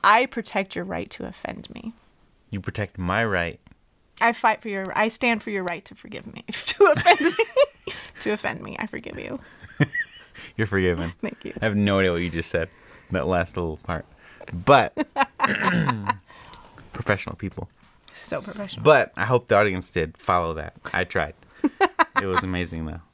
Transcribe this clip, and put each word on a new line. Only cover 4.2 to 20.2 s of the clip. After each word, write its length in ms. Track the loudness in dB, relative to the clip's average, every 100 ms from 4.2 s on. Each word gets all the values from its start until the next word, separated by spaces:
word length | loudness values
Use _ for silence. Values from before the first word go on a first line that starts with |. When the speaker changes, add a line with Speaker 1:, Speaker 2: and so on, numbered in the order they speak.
| 0
Speaker 1:
fight 300 | 2 0 0
for 60 | -6
your, 220 | -8 -6 -2
I 120 | -2
stand 340 | 0 0 0
for 80 | -2
your 120 | -4
right 220 | -4 -6 -12
to 80 |
forgive 320 | -20 -14 -14 -14
me, 100 | -16 -12
<laughs> 60 |
to 340 | -10 -8 4 6
offend 340 | 6 4 4
me, 720 | 4 0 -2 2 2 _ -14 -14 -16
<laughs> 140 | -10
to 100 | -6
offend 300 | -4 -4 -8
me. 140 | -10 -10
I 80 | -8
forgive 320 | -8 -12 -12
you. 200 | -12 -12 -14 -20 -20 -2
Speaker 2:
<laughs> 60 | 0 0 -8 -12 -20 -20 -16 -4
You're 80 | 0
forgiven. 460 | 2 2 2 -2 -6
Speaker 1:
<laughs> 40 |
Thank 240 | -8 -8 -12
you. 80 | -4
Speaker 2:
I 40 | 0
have 100 | 2
no 240 | 4 4
idea 120 | 4
what 80 | 2
you 100 | -2
just 180 | -4 -2
said, 180 | -2 -4 _ -20 -20 -6
that 160 | -2 0
last 280 | 0 0 -4
little 200 | -6 -6
part. 300 | -6 -8 -8 -20 -20 -20 -12
But, 460 | -4 6 6 6 -2 -4 -2 -2 _
<clears throat> 760 | 0 0 0 0 0 -2 -4 -6 _ -20 -20 -20 -20 -20 -16
professional 420 | -10 -2 -2 -2 -8
people. 340 | -10 -8 -14 _ _ _ -20 -16
Speaker 1:
So 260 | -8 -8
professional. 420 | -8 -12 -12 2
Speaker 2:
But 280 | 8 8 6 -2
I 100 | 2
hope 220 | 0 4
the 80 | 4
audience 320 | 4 0 -4
did 280 | -2 -2
follow 360 | -4